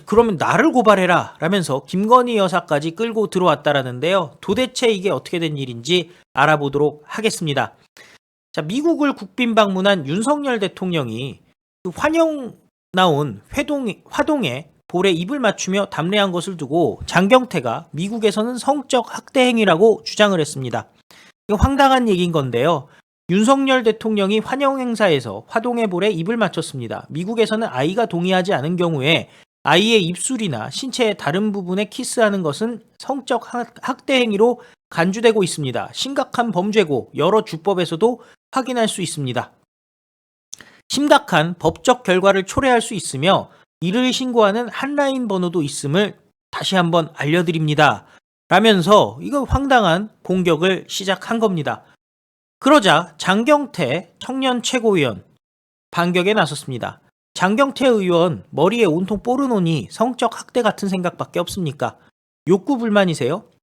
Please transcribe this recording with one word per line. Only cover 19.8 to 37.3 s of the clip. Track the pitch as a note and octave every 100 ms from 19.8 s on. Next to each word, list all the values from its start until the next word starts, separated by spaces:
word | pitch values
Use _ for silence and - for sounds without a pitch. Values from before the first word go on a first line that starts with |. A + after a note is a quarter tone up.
| A3 G#3
주장을 | - - G#3 F#3
했습니다. | D3 C#3+ B2+ A2 - _ _ - - _ -
이거 | G3+
황당한 | C4 C#4 C4+ C4 A#3
얘기인 | F3+ F3+
건데요. | D#3+ C3 A#2 D3 D#3 - _ _ _ -
윤석열 | F3+ A3 C#4 C4+ C4
대통령이 | A3 A3 A3 G#3 G3 G#3+
환영 | G#3+ C4 C#4 C4+
행사에서 | B3 A3 G#3 C#3+ A#2 G2 -
화동의 | A#3 A#3+ A#3+ A3
볼에 | F3 G#3
입을 | E3+ E3 A#3
맞췄습니다. | G3 - - C3+ A2+ G2+ -
미국에서는 | C#3 F3+ A#3 G#3+ A3 A3+
아이가 | B2+ D3 G3 A3+
동의하지 | E3+ F3+ F#3 F3+
않은 | E3 D3 F3+
경우에 | F3 D3+ C3+ D#3 - _ _ _
아이의 | C3 E3 A3 A3+
입술이나 | E3+ F3+ - C4 G#3 A#2 A#2+
신체의 | - C4+ - A3+ G3
다른 | - F3 G#3+
부분에 | G3+ F3 F#3 G#3
키스하는 | - B3 - G#3+ G3+
것은 | D#3+ C#3 A3 A3+ _ -
성적 | - C4+ - B3 -
학-, | A#3+ A#3+ -
학대 | - C4 - C4
행위로 | A#3+ G3 A#3 A#3+ - _ _
간주되고 | - F3 G3+ A3+ A3
있습니다. | F#3 - C3+ A#2 F#2+
심각한 | - C4 C#4+ - - A#3
범죄고 | F3 G3+ G#3+ E3+ C3 - B2+
여러 | D#3+